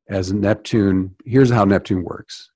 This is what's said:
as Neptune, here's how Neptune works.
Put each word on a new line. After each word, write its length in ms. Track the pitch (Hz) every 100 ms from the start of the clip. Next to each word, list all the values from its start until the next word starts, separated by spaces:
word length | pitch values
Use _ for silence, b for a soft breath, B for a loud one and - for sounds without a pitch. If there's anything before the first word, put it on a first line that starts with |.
| -
as 240 | 98 92
Neptune, 840 | 104 98 110 - 117 98 92 95 - -
here's 240 | 127 127
how 160 | 120 101
Neptune 400 | 95 - 92 80
works. 440 | 67 - - -